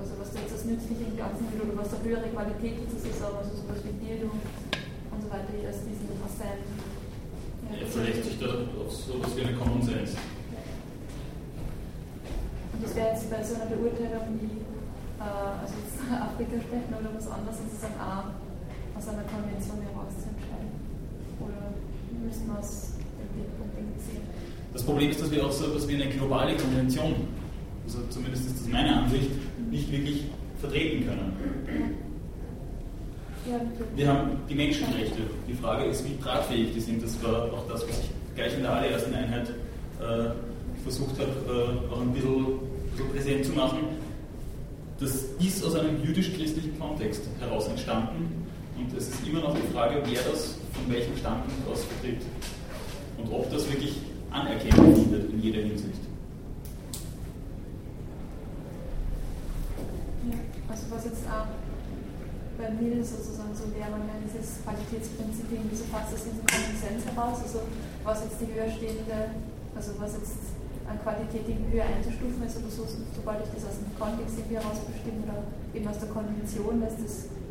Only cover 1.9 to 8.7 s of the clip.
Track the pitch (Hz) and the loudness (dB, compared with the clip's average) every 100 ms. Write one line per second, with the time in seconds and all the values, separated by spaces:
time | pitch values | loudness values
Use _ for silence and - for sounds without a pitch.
1.9 | - 226 233 220 220 208 208 226 - 233 | 0 0 0 0 -2 -2 0 -2 -2 -4
2.9 | 226 214 - 202 202 202 208 202 202 208 | -4 -2 -2 -2 -2 -4 -4 -4 -4 -4
3.9 | 208 214 226 220 214 - - - - - | -4 -4 -2 -2 -2 -4 -6 -4 -4 -4
4.9 | - - 214 208 196 196 208 202 202 208 | -8 -6 -6 -4 -4 -4 -4 -2 -4 -4
5.9 | 202 202 196 202 - 208 202 202 - - | -4 -4 -4 -4 -4 -4 -4 -4 -6 -6
6.9 | - - - - - - - 110 104 - | -6 -6 -8 -8 -6 -6 -6 -6 -4 -2
7.9 | 117 113 - - - 127 120 123 | 0 2 2 0 0 0 0 0